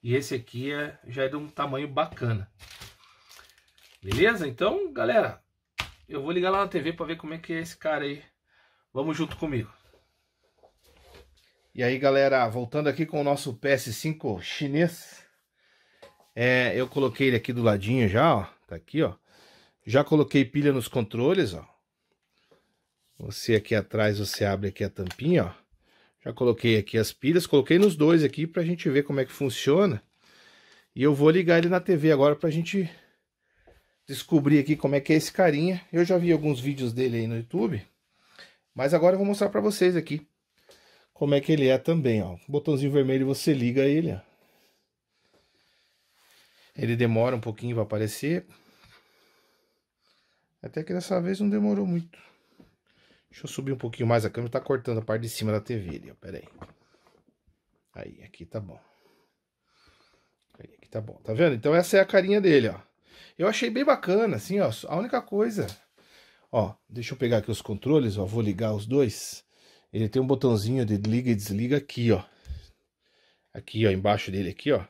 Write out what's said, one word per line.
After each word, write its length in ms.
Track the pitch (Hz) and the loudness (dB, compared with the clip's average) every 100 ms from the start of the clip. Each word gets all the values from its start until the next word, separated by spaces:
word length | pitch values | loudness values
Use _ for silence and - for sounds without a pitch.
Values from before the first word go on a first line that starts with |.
E 140 | 120 127 | 0 -2
esse 180 | 135 | -2
aqui 380 | 131 120 117 135 | -8 -8 -10 -8
é, 260 | 147 147 - - | -6 -8 -12 -14
já 200 | 123 135 | -6 -4
é 20 | |
de 80 | 147 | -4
um 120 | 151 | -12
tamanho 400 | - 143 135 143 | -8 -6 -6 -6
bacana. 640 | 135 160 - 120 110 98 _ - - - _ _ _ _ - - _ _ _ _ _ | -4 -6 -4 -4 -4 -8 _ -20 -20 -20 _ _ _ _ -20 -20 _ _ _ _ _
Beleza? 460 | 95 107 202 226 151 | -6 2 2 2 -4
Então, 440 | 120 196 359 381 | -2 -2 -2 -6
galera, 480 | 262 226 226 143 - _ _ _ - - - _ | -4 2 2 0 -6 _ _ _ -10 -10 -10 _
eu 140 | 147 | -10
vou 80 | 139 | -4
ligar 180 | 180 180 | -2 0
lá 120 | 196 | 0
na 60 | 196 | 0
T 120 | 180 | -2
V 140 | 147 | -4
pra 120 | 165 156 | -6 -8
ver 120 | 165 | -10
como 180 | 156 160 | -10 -14
é 20 | |
que 160 | - | -8
é 60 | 165 | -8
esse 180 | 165 - | -8 -8
cara 280 | 156 151 143 | -6 -4 -4
aí. 180 | 143 - _ _ _ _ _ _ | -10 -16 _ _ _ _ _ _
Vamos 240 | 123 151 156 | -6 -4 -4
junto 220 | 160 - | -6 -6
comigo. 340 | 160 131 110 - _ _ _ _ _ _ _ _ _ _ _ _ _ - - _ _ _ _ - | -6 -6 -6 -14 _ _ _ _ _ _ _ _ _ _ _ _ _ -20 -20 _ _ _ _ -2
E 80 | |
aí, 160 | 123 131 | -2 2
galera, 500 | 139 135 139 135 120 | 4 4 4 4 2
voltando 380 | 113 120 147 151 | -2 -4 -2 -2
aqui 180 | 135 156 | -2 -4
com 160 | 147 | -2
o 20 | |
nosso 300 | 143 143 143 | 0 0 -4
P 160 | 117 135 | -6 0
S 240 | 135 120 | 0 0
cinco 480 | 110 160 156 139 98 | -8 -6 -6 -6 -6
chinês. 840 | - - 143 143 170 170 - - _ _ _ _ _ _ _ _ - _ _ - | -8 -6 -4 0 0 -2 -20 -20 _ _ _ _ _ _ _ _ -20 _ _ -2
É, 380 | 120 127 123 98 | 2 2 2 -2
eu 120 | 127 | -2
coloquei 400 | 143 135 120 135 | 0 -2 2 2
ele 100 | 120 | 2
aqui 160 | - | -2
do 80 | 120 | 0
ladinho 480 | 113 104 98 131 110 | 2 2 0 2 2
já, 240 | 101 160 | 4 4
ó. 140 | 127 92 _ _ | 2 -2 _ _
Tá 100 | 85 | -18
aqui, 280 | _ 143 | _ -2
ó. 120 | 135 87 _ _ - _ _ _ - | -2 -4 _ _ -20 _ _ _ 0
Já 180 | 123 | 0
coloquei 400 | 143 156 143 147 | 4 2 4 2
pilha 300 | 123 143 147 | 2 2 2
nos 140 | 135 117 | 0 -2
controles, 680 | 131 107 113 131 190 131 | -4 -4 -2 0 2 0
ó. 240 | 85 71 _ _ _ _ _ _ _ _ _ _ _ _ _ _ _ | -4 -16 _ _ _ _ _ _ _ _ _ _ _ _ _ _ _
Você 360 | 110 104 - 110 | -14 -10 0 0
aqui 180 | - | 2
atrás, 460 | 110 98 110 107 101 | -2 -2 -2 0 0
você 260 | 101 - 104 | -4 -2 -2
abre 240 | 98 101 | -2 -4
aqui 140 | - | -6
a 80 | 98 | -8
tampinha, 540 | - 90 - 143 175 90 | -6 -10 -6 0 0 0
ó. 80 | - _ _ _ _ _ _ | -6 _ _ _ _ _ _
Já 80 | - | -14
coloquei 460 | 117 123 117 120 110 | 0 0 2 2 2
aqui 220 | 101 113 | 2 0
as 120 | 107 | -2
pilhas, 360 | - 131 170 170 | -2 0 0 4
coloquei 320 | 147 135 165 | 2 4 4
nos 160 | 208 160 | 4 4
dois 280 | 151 170 | 4 6
aqui 220 | 143 - 165 | 4 -2 -6
pra 180 | 185 | -2
gente 240 | 165 175 170 | -2 -2 0
ver 100 | 139 | 0
como 180 | 143 139 | 0 -2
é 60 | 127 | -4
que 60 | |
funciona. 720 | - 139 120 - 156 202 113 _ _ _ _ _ _ _ _ _ - | -4 -6 -2 2 4 2 0 _ _ _ _ _ _ _ _ _ 0
E 60 | |
eu 140 | 139 139 | 2 6
vou 160 | 151 | 6
ligar 260 | 170 170 170 | 4 4 4
ele 100 | 170 | 4
na 120 | 180 | 0
T 180 | 175 170 | 2 2
V 140 | 156 | 4
agora 240 | 147 143 147 | 6 4 4
pra 160 | 170 | 0
gente 360 | 156 165 202 170 - _ _ _ _ _ _ _ _ _ _ _ | -2 -2 -4 -4 -8 _ _ _ _ _ _ _ _ _ _ _
descobrir 540 | 139 - 165 139 151 | -14 0 2 6 4
aqui 160 | 139 151 | 4 0
como 180 | 139 | 2
é 80 | 143 | 0
que 100 | 139 | 2
é 40 | 156 | 2
esse 160 | 156 | 2
carinha. 520 | - 185 147 170 180 - | 2 2 4 0 -2 -4
Eu 140 | 165 175 | 0 2
já 100 | 185 | 2
vi 160 | 175 | 4
alguns 280 | 160 151 131 | 2 2 -2
vídeos 340 | 131 139 127 | -4 -2 -4
dele 240 | 113 127 117 | -2 -2 -2
aí 80 | 113 | -4
no 120 | 113 | -6
YouTube, 460 | 113 170 220 117 - _ _ _ _ - - _ _ | -6 -4 -2 -4 -10 _ _ _ _ -20 -20 _ _
mas 220 | - 139 | -4 0
agora 220 | 165 170 190 | 4 4 4
eu 20 | |
vou 80 | 202 | 0
mostrar 240 | 202 202 | 0 0
pra 120 | 208 | 0
vocês 340 | 208 202 180 175 | -2 2 2 2
aqui 320 | 160 147 - _ _ _ _ - _ _ _ | -2 -8 -10 _ _ _ _ -20 _ _ _
como 220 | _ 143 | _ 2
é 80 | 143 | 2
que 100 | 139 | 2
ele 160 | 156 131 | 2 4
é 100 | 131 | 4
também, 420 | 127 165 131 110 | 2 0 2 0
ó. 140 | 90 87 | -2 -8
O 40 | - | -6
botãozinho 440 | 143 143 143 143 | -4 0 0 2
vermelho 340 | 143 131 135 135 | 2 2 2 0
você 260 | 135 - | -2 0
liga 320 | 135 120 127 | 0 2 2
ele, 300 | 135 151 165 | 2 2 0
ó. 60 | 101 - _ _ _ _ _ _ _ _ _ _ _ _ _ _ _ _ _ _ _ _ _ _ _ _ - | -6 -12 _ _ _ _ _ _ _ _ _ _ _ _ _ _ _ _ _ _ _ _ _ _ _ _ -6
Ele 200 | 113 117 | -2 2
demora 400 | 120 113 120 123 | 2 4 2 0
um 60 | |
pouquinho 340 | 117 107 120 117 | -6 -8 -6 -4
pra 80 | |
aparecer. 600 | 101 107 107 - 139 175 - _ _ _ _ _ _ _ _ _ _ _ _ _ _ _ _ _ _ _ _ _ | -2 -2 -4 -4 -4 -4 -6 _ _ _ _ _ _ _ _ _ _ _ _ _ _ _ _ _ _ _ _ _
Até 220 | - - | -12 -10
que 100 | 160 | -6
dessa 260 | 180 175 185 | -8 -4 -4
vez 200 | 175 190 | -2 -2
não 100 | 208 | -2
demorou 380 | 208 208 202 196 | 0 0 0 -2
muito. 400 | 175 170 - - _ _ _ - _ _ _ _ _ _ | -4 -6 -18 -20 _ _ _ -20 _ _ _ _ _ _
Deixa 160 | - 147 | -18 -14
eu 60 | |
subir 200 | - 135 | -10 -6
um 60 | 131 | -6
pouquinho 300 | 123 - 117 | -6 -4 2
mais 180 | 117 110 | 2 2
a 60 | |
câmera, 200 | - 120 | -6 -6
tá 80 | 131 | -6
cortando 380 | - 135 120 113 | -2 -4 -2 -6
a 60 | |
parte 200 | 110 110 | -2 -4
de 60 | 113 | -4
cima 220 | - 107 | -4 -2
da 100 | 107 | -2
T 160 | 104 117 | -2 -8
V 180 | 90 71 | -8 -12
ali, 140 | 55 | -14
ó, 60 | - | -20
pera 220 | 90 90 | -16 -16
aí. 100 | - - - _ _ _ _ _ _ _ _ _ _ _ _ | -16 -20 -20 _ _ _ _ _ _ _ _ _ _ _ _
Aí, 300 | - - - | -18 -18 -18
aqui 220 | - - 85 | -20 -20 -14
tá 140 | 113 | -12
bom. 200 | 98 - _ _ _ _ _ _ _ _ _ _ _ _ _ _ _ _ _ _ | -12 -18 _ _ _ _ _ _ _ _ _ _ _ _ _ _ _ _ _ _
Aí, 160 | - | -20
aqui 160 | _ _ | _ _
tá 100 | 113 | -10
bom, 140 | 110 - | -10 -16
tá 100 | - | -8
vendo? 200 | 113 170 | 2 2
Então 220 | 120 147 165 | 4 2 2
essa 220 | 175 - | 4 4
é 20 | |
a 60 | - | 4
carinha 360 | 196 185 208 | 4 4 2
dele, 280 | 190 147 110 | 6 6 4
ó. 100 | 92 - _ _ - - _ | -4 -16 _ _ -20 -20 _
Eu 100 | 180 | -2
achei 220 | 214 233 | 0 -2
bem 160 | 220 285 | 0 2
bacana, 520 | 269 - 190 226 123 | 2 2 0 2 -2
assim, 220 | - 196 | -4 0
ó, 120 | 160 113 - | 0 -2 -6
a 80 | 151 | -6
única 260 | 233 247 | -2 -4
coisa... 460 | - 202 226 208 107 - _ _ _ _ _ _ _ | -4 -2 -2 -2 -6 -8 _ _ _ _ _ _ _
ó, 220 | 123 104 - _ | -2 -2 -4 _
deixa 240 | 117 117 | -12 -10
eu 40 | 131 | -4
pegar 200 | 127 117 | 0 0
aqui 140 | 101 | 0
os 100 | 107 | -8
controles, 560 | - 101 127 151 120 101 | -6 -6 2 2 2 -2
ó, 80 | 95 | -4
vou 160 | 110 | -2
ligar 320 | 104 95 110 | -2 -2 -2
os 140 | 107 107 | -4 -2
dois. 580 | 135 127 - - - _ _ _ _ _ | 0 0 -2 -14 -16 _ _ _ _ _
Ele 160 | 104 110 | -4 -2
tem 100 | 131 | 0
um 60 | 131 | 2
botãozinho 580 | 110 123 113 107 131 | 2 2 2 0 0
de 140 | 113 104 | 0 0
liga 320 | 104 117 127 | 0 -2 0
e 60 | 110 | -2
desliga 420 | 104 101 123 143 | -2 -4 0 -2
aqui, 340 | - - 117 | -4 -4 2
ó. 120 | 104 - _ - - - _ _ _ _ _ _ _ _ | 2 0 _ -14 -14 -14 _ _ _ _ _ _ _ _
Aqui, 320 | 113 - 110 110 | -20 -10 0 2
ó, 60 | |
embaixo 400 | 95 101 104 - | 2 2 0 -2
dele, 180 | 95 92 | -6 -6
aqui, 220 | - - | -6 -2
ó. 120 | 127 82 | -2 -2